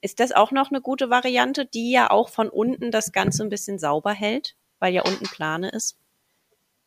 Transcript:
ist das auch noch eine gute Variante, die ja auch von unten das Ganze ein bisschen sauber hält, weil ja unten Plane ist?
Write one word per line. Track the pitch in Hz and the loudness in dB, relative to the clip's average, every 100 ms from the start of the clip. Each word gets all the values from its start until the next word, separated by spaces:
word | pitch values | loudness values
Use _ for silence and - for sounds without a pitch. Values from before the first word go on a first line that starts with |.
ist | 196 - | -6 0
das | 247 | 2
auch | - 214 | 4 4
noch | 269 269 | 2 0
eine | 277 | -2
gute | 247 269 254 | -4 -2 2
Variante, | 247 254 247 254 277 | 2 2 2 2 0
die | 262 226 233 | -4 -4 0
ja | 247 233 | 4 4
auch | 202 - | 4 2
von | - 220 | -2 -2
unten | - 233 262 240 | 0 -2 -2 -2
das | 220 220 | -2 -2
Ganze | - 190 - | 0 0 0
ein | 214 | -2
bisschen | 202 - 196 | -6 -6 -4
sauber | 156 151 202 | 0 0 0
hält, | 208 208 240 - - _ _ | -2 -2 -4 -6 -14 _ _
weil | 185 | 0
ja | 185 | 2
unten | 180 190 196 | 0 -2 -6
Plane | - 156 160 190 | -6 -4 -4 -4
ist? | 220 - - _ _ _ _ _ _ _ _ | -6 -8 -8 _ _ _ _ _ _ _ _